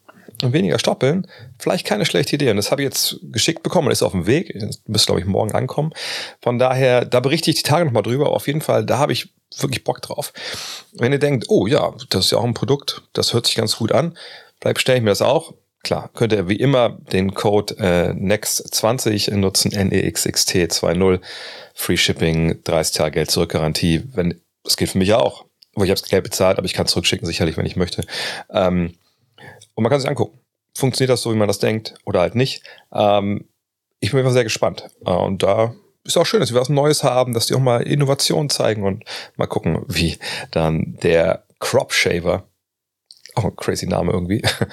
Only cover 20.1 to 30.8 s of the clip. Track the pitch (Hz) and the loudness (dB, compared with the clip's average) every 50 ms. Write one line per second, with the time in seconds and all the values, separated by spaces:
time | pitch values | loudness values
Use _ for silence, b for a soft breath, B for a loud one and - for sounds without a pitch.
20.1 | - - - - - - - - - 95 85 80 - - - 85 85 90 95 95 | -2 -2 -4 -2 0 -2 0 0 2 0 0 0 0 0 0 0 2 4 4 4
21.1 | 92 92 B B B B B B B B B B B - - - 90 85 - - | 2 2 B B B B B B B B B B B -8 -4 -2 0 0 0 0
22.1 | 85 - 87 82 80 80 80 82 87 - - - 82 80 80 - - - 80 78 | 0 0 0 2 2 2 2 0 0 -2 -2 -2 0 0 0 0 0 0 0 0
23.1 | 71 80 76 - - 92 85 - - 82 78 78 76 - - 85 82 76 - - | 0 0 -2 0 0 0 0 0 0 -2 0 0 -2 0 0 2 0 0 -2 -4
24.1 | - 95 87 87 - - _ _ _ _ - - - - 127 - - 95 95 98 | -4 -2 -2 -2 -2 -6 _ _ _ _ -6 -4 -2 -2 -2 0 0 0 2 4
25.1 | 107 127 139 - - - - _ _ _ _ _ - 98 98 87 95 - - - | 4 4 2 2 -2 -6 -20 _ _ _ _ _ -4 -2 0 0 0 0 0 0
26.1 | - 95 87 - - - 95 92 95 - 90 90 - - 87 - - - 87 - | 0 0 0 0 -2 0 2 2 2 2 -2 -4 -2 -4 -2 -2 0 0 0 0
27.1 | - 98 - 85 85 - 95 80 - - - - - 92 90 90 - - - B | -2 -2 -4 -4 -2 -2 -2 -2 0 -2 -4 -4 -2 -2 -2 -2 -4 -8 -8 B
28.1 | B B B B B B B B - 101 92 90 90 90 85 85 - _ _ _ | B B B B B B B B 0 0 2 2 2 0 -2 -2 -6 _ _ _
29.1 | _ _ _ _ _ B B B B B B B - - 113 113 139 143 127 143 | _ _ _ _ _ B B B B B B B -4 -2 0 2 2 2 0 -2
30.1 | 143 117 113 - - _ _ _ _ _ _ _ - - | -2 -2 -2 -4 -6 _ _ _ _ _ _ _ -6 -2